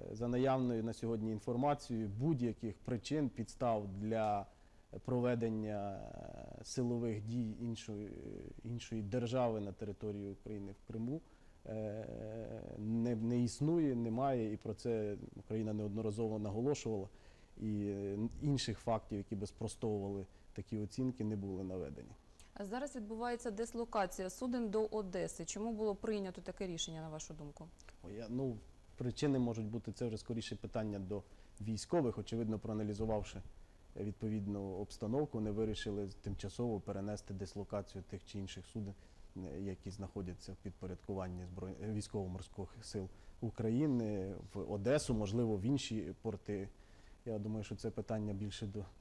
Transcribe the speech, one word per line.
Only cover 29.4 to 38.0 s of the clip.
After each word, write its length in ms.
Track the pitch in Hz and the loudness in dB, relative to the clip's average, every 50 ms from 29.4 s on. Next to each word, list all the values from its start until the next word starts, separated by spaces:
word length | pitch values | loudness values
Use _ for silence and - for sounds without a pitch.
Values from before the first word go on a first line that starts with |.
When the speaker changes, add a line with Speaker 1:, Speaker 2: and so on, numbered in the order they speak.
| 123 120 110 113 110 | 4 4 2 0 0
Speaker 1:
бути, 260 | 104 117 117 - 117 | -2 -2 -2 -4 -6
це 160 | - - 123 | -2 -2 0
вже 100 | 117 110 | 0 0
скоріше 380 | 104 - - 113 117 - - 107 | -2 -2 -2 -2 -2 -2 -2 -4
питання 440 | - - 104 - 113 110 107 101 98 | -6 -6 -2 -2 0 0 0 0 -2
до 240 | 95 92 104 95 - - - - - - - - | -2 -2 -2 -4 -4 -8 -14 -18 -18 -18 -12 -6
військових. 560 | 101 113 110 104 - - 175 170 135 117 - | -2 -2 0 -2 0 4 4 6 6 4 2
Очевидно, 420 | 110 101 - 117 113 113 110 110 98 | 0 -2 -2 0 0 2 2 0 0
проаналізувавши 800 | - 110 107 107 107 104 104 104 110 110 107 104 101 - - 98 - - - - - - - - - - - | 0 0 0 0 2 0 2 2 2 2 2 2 0 -2 -6 -8 -10 -10 -12 -14 -18 -18 -18 -20 -20 -12 -6
відповідну 640 | - 101 104 98 - 113 107 107 107 98 104 101 101 | -4 -2 -2 -2 0 0 2 2 2 2 0 0 0
обстановку, 760 | 98 98 92 95 101 - - - 117 104 123 143 151 147 - | -2 -2 -2 -4 -4 -6 -4 -4 0 2 4 2 2 2 0
вони 140 | 110 107 107 | 0 0 2
вирішили 580 | 101 107 110 107 107 - - 110 101 104 101 95 - - | 2 2 2 2 2 0 -2 0 0 0 -2 -2 -6 -6
тимчасово 580 | - 110 98 - - 98 - - 120 120 110 95 | -4 -4 -4 -2 -4 -4 -2 0 0 0 0 0
перенести 540 | - - 98 98 98 107 104 101 - - 98 | -2 -2 -2 -2 -2 -2 -2 -4 -4 -6 -6
дислокацію 680 | 95 98 90 - 101 98 - 107 101 95 - - 95 | -4 -4 -4 -4 -6 -6 -2 -2 -4 -4 -4 -6 -8